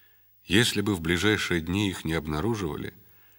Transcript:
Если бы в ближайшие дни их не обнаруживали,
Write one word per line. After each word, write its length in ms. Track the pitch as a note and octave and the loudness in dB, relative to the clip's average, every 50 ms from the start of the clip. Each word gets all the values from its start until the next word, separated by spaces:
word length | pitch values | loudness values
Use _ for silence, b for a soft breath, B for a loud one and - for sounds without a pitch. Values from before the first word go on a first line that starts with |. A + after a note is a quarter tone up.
| b b b b b b b b _ | b b b b b b b b _
Если 380 | - F2+ G#2 A#2+ A#2 - G2+ | 0 2 4 4 4 2 0
бы 160 | G2+ G#2+ G2+ | 0 0 0
в 40 | F2 | 0
ближайшие 600 | D#2+ E2 F2 F2 F#2 G#2+ G#2+ F#2 - - F2 E2+ | 0 0 0 2 4 2 2 2 0 0 -2 -2
дни 300 | D#2+ E2+ F2+ G2+ G#2+ G2 | 0 0 0 2 2 0
их 140 | E2+ - - | -2 -2 -4
не 100 | D#2+ E2 | -4 -2
обнаруживали, 800 | E2 D2+ D#2+ D2+ D2+ D#2+ A2+ A#2 G#2 F#2+ D2+ D2 - - - - - B B B B B B B | -2 -2 -2 -4 -2 0 0 -2 -2 -2 -4 -6 -6 -8 -10 -12 -14 B B B B B B B